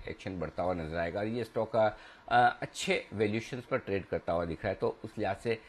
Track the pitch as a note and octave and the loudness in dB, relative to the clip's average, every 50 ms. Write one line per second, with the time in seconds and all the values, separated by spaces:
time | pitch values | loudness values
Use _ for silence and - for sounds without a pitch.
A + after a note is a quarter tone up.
0 | - - G2 - - G#2 F#2+ F2 D#2+ D#2 - - F2 F2+ F#2 F2 D#2+ D#2 D#2 E2+ | -6 -10 -10 -8 -8 -6 -6 -4 -6 -4 -2 -2 0 0 0 0 -2 -4 -2 -2
1 | E2+ E2+ E2 G2+ G#2 A2 A2+ B2 A2+ - - B2 A2 G#2+ - A2+ A2 G#2+ G#2 - | -2 -2 -2 -2 -2 -2 -2 -2 -4 -4 -2 -2 -2 2 4 4 4 4 2 -2
2 | - - - - - - A#2+ A#2+ B2 A#2+ - - C#3+ - - - - F#3+ F#3 F#3+ | -10 -18 -20 -14 -4 2 6 6 6 6 4 2 -6 -8 -8 -4 0 0 0 0
3 | - - - G2 A2 G#2 G#2 A2+ A2 - - B2 A#2+ - - - - - G2 G2 | 0 -2 0 0 2 2 2 0 -4 -4 -8 -8 -6 -2 -2 -2 0 0 -2 -2
4 | E2 - - E2+ - - E2 E2+ F2 E2+ E2 - - G2+ F#2+ - - A2+ - - | 0 0 -2 -2 0 0 0 2 2 0 -2 -2 -2 -2 -2 0 0 -2 -2 -2
5 | - - - - G#2 F#2 - - - A#2+ A2+ - - | -8 -10 -4 -2 -2 -2 -2 -2 0 -2 -2 -2 -4